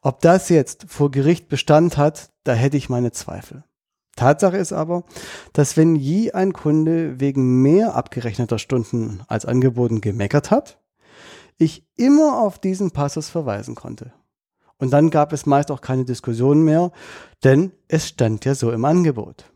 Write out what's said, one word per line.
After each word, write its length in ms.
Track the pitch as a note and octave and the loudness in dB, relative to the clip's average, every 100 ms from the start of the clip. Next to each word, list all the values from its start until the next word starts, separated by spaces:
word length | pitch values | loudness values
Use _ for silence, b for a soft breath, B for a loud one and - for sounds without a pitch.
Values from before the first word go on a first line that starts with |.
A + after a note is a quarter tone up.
Ob 200 | C#3+ - | -6 0
das 280 | E3+ F#3 - | 4 4 4
jetzt 360 | E3 C3+ - - | 2 2 -8 -18
vor 220 | - C#3+ | -2 -2
Gericht 380 | C3+ C#3 E3+ _ | 2 0 0 _
Bestand 500 | C#3 - D3+ F3 C#3+ | -6 4 4 4 2
hat, 340 | D3 D#3 - _ | 0 -2 -20 _
da 100 | - | -2
hätte 240 | A#2 C3+ C#3+ | 0 2 0
ich 100 | - | -4
meine 260 | B2 A#2+ | -4 -4
Zweifel. 500 | - - - - C3 _ _ _ _ _ - | -6 -14 -16 -16 -20 _ _ _ _ _ 0
Tatsache 420 | B2 D3+ G3 F#3+ | 2 4 2 0
ist 160 | F3+ | -6
aber, 320 | - D#3+ F3 - B B B B | -6 -4 -6 -8 B B B B
dass 220 | - C#3+ - | 0 0 4
wenn 200 | D#3+ D#3+ | 4 2
je 380 | C3+ F#3 A3+ | 0 -2 -2
ein 200 | F#3+ F#3+ | -2 -2
Kunde 680 | - D3+ D#3 D#3+ E3 D#3+ B2+ | -2 -2 0 0 -2 -4 -2
wegen 440 | C#3 C3+ B2+ B2+ | -2 0 2 4
mehr 320 | C3+ F3 A3+ - | 4 4 2 -2
abgerechneter 640 | - - A#2 G2+ A#2+ A2 | -6 -8 -6 -4 -4 -4
Stunden 640 | - B2+ A2 A#2+ A2 F#2+ - | -2 -4 -2 -4 -6 -10 -8
als 180 | A2 - | -8 -2
angeboten 560 | B2 C3 A#2+ A#2+ A2+ | 0 0 0 -2 0
gemeckert 500 | G#2 G#2 G2+ D3 - | -4 -4 -2 -2 0
hat, 280 | A#3+ - _ _ _ B B B B B _ | -2 -2 _ _ _ B B B B B _
ich 300 | D#3+ - _ - | -2 -2 _ -2
immer 440 | B3 D4 D4+ B3 | 4 4 4 2
auf 200 | G#3+ - | -2 -2
diesen 320 | F#3+ F#3+ G3 | -6 -2 -4
Passus 360 | C#3+ C#3+ D#3 D3+ | -2 -6 -6 -8
verweisen 460 | E3+ C#3 G2+ B2 | -6 -6 -6 -8
konnte. 400 | A#2 - A2 B2 _ _ _ _ _ _ _ | -14 -14 -16 -18 _ _ _ _ _ _ _
Und 160 | C3 | 2
dann 160 | C#3+ D#3+ | 4 4
gab 240 | D#3 D3 | 2 0
es 140 | D3+ - | -2 0
meist 240 | C#3 D3 | 0 0
auch 100 | C#3 | -8
keine 240 | - C3 B2+ | -4 -4 -4
Diskussion 560 | A#2+ - A2+ C3 D3 | -6 -6 0 2 4
mehr, 280 | D#3+ D#3 F3 B B B B B | 4 2 0 B B B B B
denn 280 | C3+ C3+ F#3+ _ _ | 4 4 2 _ _
es 200 | D#3 - | -4 -4
stand 380 | - A2+ G#2+ C3 | -4 -2 -2 -4
ja 80 | |
so 180 | C#3 A#2 | -2 -2
im 140 | A2+ C3 | -2 0
Angebot. 600 | F3 E3 A#2+ - - _ | 2 2 -2 -10 -16 _